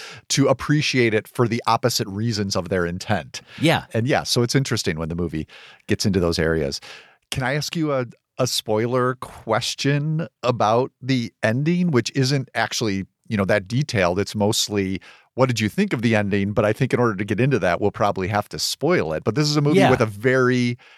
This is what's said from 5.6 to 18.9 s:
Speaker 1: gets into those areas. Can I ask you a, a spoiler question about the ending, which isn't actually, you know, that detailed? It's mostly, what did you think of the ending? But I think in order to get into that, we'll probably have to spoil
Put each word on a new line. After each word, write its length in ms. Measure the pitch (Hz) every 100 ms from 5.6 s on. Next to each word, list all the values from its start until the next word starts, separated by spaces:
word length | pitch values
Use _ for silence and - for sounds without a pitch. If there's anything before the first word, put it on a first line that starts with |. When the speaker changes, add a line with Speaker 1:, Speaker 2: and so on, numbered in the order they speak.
| - - -
Speaker 1:
gets 180 | 101
into 140 | 110 95
those 180 | 85 85
areas. 420 | 80 80 71 71 - - - _ -
Can 120 | 135
I 100 | 127
ask 220 | 147 - 170
you 160 | 156
a, 140 | 135 117 - _ -
a 80 | 127
spoiler 680 | - - 107 117 127 123 127
question 1080 | - - - 131 - - 135 143 151 156 165 _
about 480 | 120 117 107 113 131 _
the 320 | 123 131 117 _
ending, 460 | 110 120 151 175 180
which 180 | 123 - 143
isn't 320 | 127 143 123 120
actually, 500 | 107 - 113 98 92 _ -
you 80 | 104
know, 80 |
that 220 | 95 104 95
detailed? 540 | 120 151 101 87 90
It's 160 | 98 107
mostly, 640 | 104 - - 104 95 95 - - _
what 120 | - 127
did 120 | 110
you 100 | 107
think 240 | - 202
of 100 | 135
the 120 | 113
ending? 380 | 107 101 101 98
But 120 | 107
I 80 | 107
think 220 | 110 127
in 60 | 120
order 160 | 120 98
to 80 |
get 160 | 101 104
into 180 | 135 120
that, 220 | 90 87
we'll 100 | 101
probably 380 | - 104 95 92
have 200 | 104 -
to 80 | 80
spoil 520 | - - 147